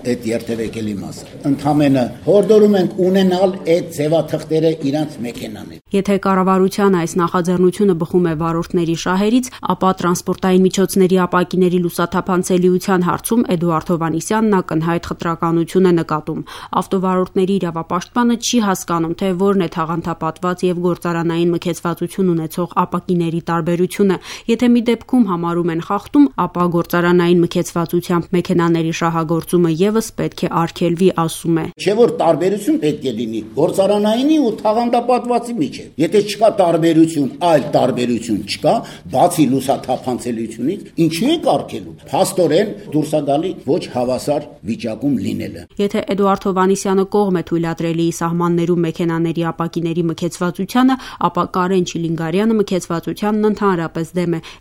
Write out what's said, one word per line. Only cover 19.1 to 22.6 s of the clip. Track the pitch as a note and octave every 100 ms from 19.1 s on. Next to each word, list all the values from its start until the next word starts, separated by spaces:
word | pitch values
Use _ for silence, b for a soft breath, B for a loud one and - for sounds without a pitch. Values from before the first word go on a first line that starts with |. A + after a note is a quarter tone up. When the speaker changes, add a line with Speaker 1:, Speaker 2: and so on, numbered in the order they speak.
| E3+
Speaker 2:
թե | G3
որն | F3+ G3 G3
է | E3 E3+
թաղանթապատված | D#3+ E3+ F3 E3 D#3+ - F3+ F3+ F#3
և | F3
գործարանային | F3+ E3+ F3 E3+ E3+ E3 F3
մքեցվածություն | E3+ F3 E3 F3 E3 F3+ - F#3+
ունեցող | E3 D#3+ -